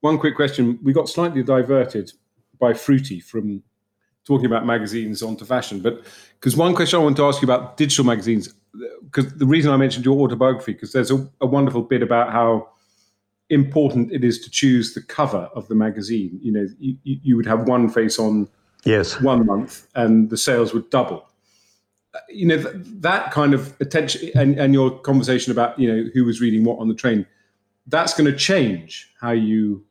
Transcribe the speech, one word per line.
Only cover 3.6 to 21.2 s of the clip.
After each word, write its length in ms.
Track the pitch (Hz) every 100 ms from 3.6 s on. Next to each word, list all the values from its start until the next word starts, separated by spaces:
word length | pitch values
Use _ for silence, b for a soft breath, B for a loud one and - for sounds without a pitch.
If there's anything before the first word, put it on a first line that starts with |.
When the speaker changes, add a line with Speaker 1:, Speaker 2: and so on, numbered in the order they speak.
| _ _ _ _ _ _ -
Speaker 1:
talking 200 | 139 120
about 200 | 113 113
magazines 560 | 117 107 110 110 107
onto 220 | 113 110 98
fashion, 340 | 127 - 101
but 220 | 92 117 B B B B
'cause 160 | - 120
one 160 | 170 180
question 240 | 170 180
I 40 |
want 120 | 151 139
to 80 | 143
ask 160 | 139
you 40 | 127
about 320 | 123 - -
digital 260 | 147 139 127
magazines, 480 | 113 107 113 92 _ _ 107 120 - -
'cause 220 | - 135 -
the 100 | 131
reason 260 | 160 147
I 60 | 135
mentioned 280 | 135 127 127
your 140 | 139
autobiography, 540 | 135 120 131 127 -
'cause 180 | 101 107
there's 200 | 131 123
a, 160 | 135 135 _
a 60 | 135
wonderful 360 | 139 139 120
bit 180 | 117 127
about 300 | 117 117 120
how 360 | 113 117 110 - _ _ _ _ _ _ _ _
important 600 | 147 139 156 143 127 117
it 120 | 127
is 140 | 123 113
to 100 | -
choose 420 | - 139 123 110
the 80 | -
cover 480 | - - 143 104 87 -
of 120 | 101
the 40 | 110
magazine. 640 | 110 110 101 113 92 90
You 120 | 131
know, 160 | 107 98 -
you, 180 | 139 131
you, 140 | - 123
you 120 | 135 120
would 120 | 110
have 200 | 113 117
one 220 | 123 117
face 300 | 113 110 -
on 280 | 110 107 101 _ _ _ -
Speaker 2:
Yes. 340 | 107 92 -
Speaker 1:
one 220 | 131 123 113
month 400 | 101 - - _ 131
and 340 | 117 113 110
the 80 | 110
sales 340 | - 123 113
would 160 | 117 113
double. 360 | 131 123 85